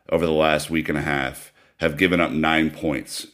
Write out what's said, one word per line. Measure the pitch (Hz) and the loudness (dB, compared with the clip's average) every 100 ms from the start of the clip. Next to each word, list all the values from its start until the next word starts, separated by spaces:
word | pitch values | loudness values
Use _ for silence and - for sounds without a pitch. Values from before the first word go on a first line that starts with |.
| - | -4
over | 82 82 | 0 2
the | |
last | 78 78 76 76 | 4 4 2 0
week | 82 78 | -2 -2
and | 76 | -2
a | |
half, | 73 73 65 - - _ _ _ | -2 -2 -2 -8 -16 _ _ _
have | 82 73 | -2 2
given | 90 87 | 2 4
up | 82 | 2
nine | 76 78 80 78 | 2 2 2 0
points. | - 80 67 - - - | -2 -4 -4 -6 -12 -10